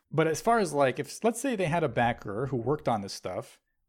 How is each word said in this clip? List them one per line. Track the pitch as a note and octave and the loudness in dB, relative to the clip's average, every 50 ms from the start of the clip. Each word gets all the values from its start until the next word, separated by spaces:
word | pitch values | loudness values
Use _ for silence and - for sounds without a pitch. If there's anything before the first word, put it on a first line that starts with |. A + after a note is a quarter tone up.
| _ _ | _ _
But | - C#3+ D#3+ D#3+ | 0 0 2 2
as | D#3+ - | 0 0
far | - A3+ A#3 A#3 | 2 2 4 4
as, | G#3 D#3+ D3 | 2 2 2
like, | C#3+ C#3 C3 A#2+ - | 4 4 4 2 0
if, | C3+ - - - - | -4 -8 -6 -2 0
let's | A3+ A3+ - | 0 0 0
say | - C#4 A#3+ | -2 -2 -2
they | G3 F#3 | 0 0
had | C3 D3 F3 D#3 | 0 0 2 0
a | C#3+ | 0
backer | A#2 B2 A#2+ A#2 A#2 - - A2+ G2 G#2+ C3+ C3 | 2 2 2 2 0 -2 -4 -6 -4 -4 -4 -2
who | C#3 B2 | -2 -2
worked | A2 A#2+ D3+ D3 - C3+ | 0 0 -2 0 0 0
on | A#2+ G#2 | 0 0
this | G2 F#2+ - | -2 -6 -10
stuff | - - G2 F2+ G2+ B2+ - - - _ _ _ _ _ | -10 -8 -6 -6 -6 -8 -8 -12 -20 _ _ _ _ _